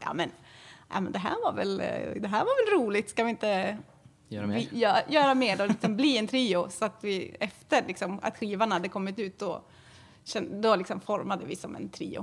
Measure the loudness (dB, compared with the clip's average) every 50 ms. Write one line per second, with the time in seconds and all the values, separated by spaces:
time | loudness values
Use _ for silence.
0 | -6 -4 -2 -2 -2 -4 -4 -10 -20 -20 -20 -20 -20 -20 -20 -20 -14 _ -4 -2
1 | -2 -2 -2 -4 -2 -2 -2 0 0 0 0 0 -2 -2 -2 -2 -2 -2 -2 -4
2 | -4 -6 -4 -4 -4 0 0 0 2 2 4 4 4 4 4 4 4 4 2 0
3 | -2 0 0 0 0 0 0 0 0 2 2 2 0 0 -4 -6 -10 -16 -20 -20
4 | _ -20 -20 _ _ -12 -8 -4 -2 0 0 0 -2 -2 0 2 4 4 4 4
5 | 2 4 4 6 6 6 6 4 4 2 2 2 2 0 0 0 0 0 0 2
6 | 4 4 4 2 0 0 0 2 2 2 2 2 0 -2 -2 -4 -4 -4 -4 -4
7 | -4 -4 -2 -2 -4 -6 -6 -6 -6 -6 -6 -12 -2 2 2 2 2 0 -4 -4
8 | -4 -4 -4 -4 -4 -6 -4 -4 -4 -4 0 0 2 2 2 0 -2 -2 -4 -4
9 | -4 -4 -4 -6 -6 -8 -6 -6 -6 -6 -6 -6 -10 -16 -20 -20 -20 -20 -20 -20
10 | -20 -20 -20 -18 _ -6 -4 -4 -4 -4 -4 0 4 4 4 4 2 -2 -6 -8
11 | -4 -4 -4 -4 -2 -2 -4 -4 -4 -6 -8 -8 -8 -10 -10 -10 -10 -10 -8 -8
12 | -8 -8 -6 -8